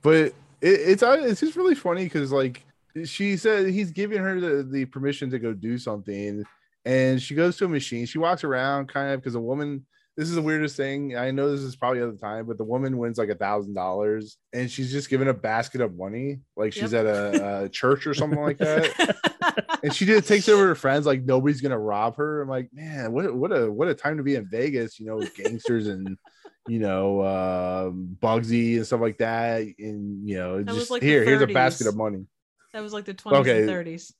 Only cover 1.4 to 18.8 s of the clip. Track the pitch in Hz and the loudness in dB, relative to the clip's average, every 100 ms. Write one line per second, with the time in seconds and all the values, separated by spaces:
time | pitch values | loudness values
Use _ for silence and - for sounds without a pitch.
1.4 | 311 330 370 277 180 175 185 160 135 135 | -2 2 2 2 0 -2 -2 -2 0 2
2.4 | 135 123 _ _ _ 156 160 - 202 190 | 0 -4 _ _ _ -12 -10 -4 -2 0
3.4 | 220 214 190 190 196 160 208 208 190 185 | 2 2 2 0 -2 -4 -4 -2 -2 -2
4.4 | 175 143 135 135 131 135 139 139 131 127 | 0 0 0 -4 -4 -4 -4 -2 -4 -4
5.4 | 117 104 110 123 123 104 101 101 104 104 | -4 -4 -4 -4 -4 -8 -8 -8 -6 -6
6.4 | 104 _ _ _ 123 131 131 131 131 143 | -10 _ _ _ 0 2 4 2 -2 0
7.4 | 175 170 185 151 - 120 120 156 165 175 | 0 0 -2 -2 -4 -6 -6 -2 0 0
8.4 | 151 131 135 139 135 139 139 135 131 120 | -2 -2 0 -2 -4 -4 -2 -4 -4 -6
9.4 | 117 135 147 139 131 _ _ - 156 170 | -4 -4 -4 -8 -12 _ _ -8 -4 -2
10.4 | 151 156 151 139 135 139 143 120 127 135 | 0 0 -2 -2 -4 -4 -6 -4 -2 0
11.4 | 143 139 135 127 123 127 120 104 104 110 | 0 -2 -6 -4 -2 -2 -4 -6 -8 -8
12.4 | 113 107 110 123 135 127 120 117 107 98 | -8 -8 -4 -2 -2 -2 -4 -2 -4 -2
13.4 | 98 107 101 98 92 92 107 110 107 - | -2 -2 -4 -4 -4 -2 -2 -2 -6 -18
14.4 | _ 120 123 123 131 139 139 131 135 117 | _ -6 -6 -4 -4 -4 0 0 2 0
15.4 | 110 110 120 131 117 87 95 110 135 139 | 0 -2 -2 -2 -4 -4 -10 -6 -6 -8
16.4 | _ - 107 104 107 117 110 104 101 98 | _ -4 -4 -2 -2 2 2 0 0 0
17.4 | 101 101 98 - 127 139 151 143 151 151 | -2 -4 -6 -2 2 2 0 -2 0 0
18.4 | 147 139 175 156 | -2 0 2 2